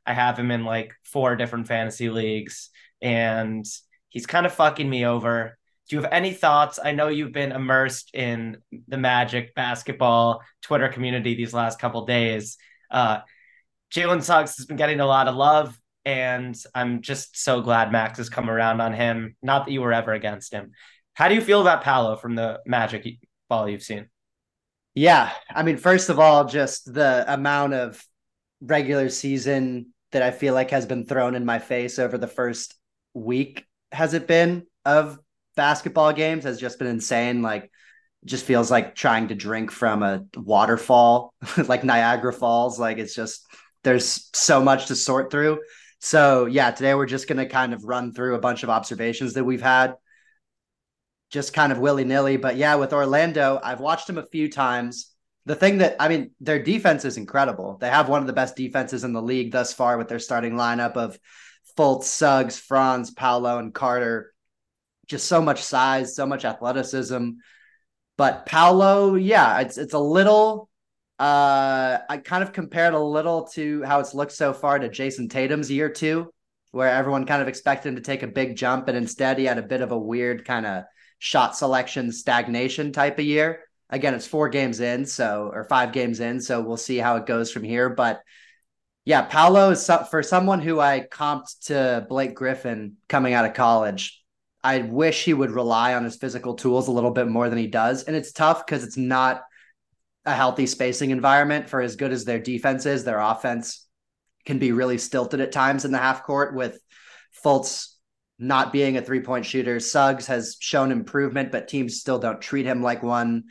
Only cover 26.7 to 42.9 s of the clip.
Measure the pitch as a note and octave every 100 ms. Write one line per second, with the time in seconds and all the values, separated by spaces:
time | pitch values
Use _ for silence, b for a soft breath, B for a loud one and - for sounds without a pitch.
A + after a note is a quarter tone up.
26.7 | - - B2+ C#3+ B2+ A#2 C#3 C#3+ C#3+ C#3+
27.7 | C3+ A#2+ G#2 - _ _ _ _ _ B2+
28.7 | D3+ C3+ C#3+ C3 B2+ C#3 C3+ A#2+ C#3 C3
29.7 | B2 A#2+ _ _ C#3 B2 B2 C#3 C3 B2+
30.7 | C#3 A2+ A#2+ A2 C3 B2 B2 A#2+ C3+ -
31.7 | B2 B2 - B2 A#2+ A#2 - B2 A#2 -
32.7 | _ _ _ _ B2 A2 B2 C3+ - -
33.7 | _ _ C#3 D#3+ E3 E3 E3+ E3+ F3 -
34.7 | _ C#3 D3+ D3+ C#3+ _ _ _ - C#3+
35.7 | D3 - D#3+ D3+ D3 D#3+ D#3+ C#3 A#2 B2
36.7 | - B2+ A2+ A2 A#2 A#2+ A#2+ A2+ G#2+ -
37.7 | b b b b _ - C3 - A#2+ A#2
38.7 | A#2+ A2+ - C3 A2+ A2 G2+ G2+ A2 A2
39.7 | - A#2 G#2 G2+ F#2+ G2 - G2 G#2 G#2+
40.7 | A#2 - B2 A#2+ A#2+ B2 _ - - B2+
41.7 | B2+ C3+ A#2 A#2 B2 B2 A#2+ A#2+ A#2 B2
42.7 | A2+ A2+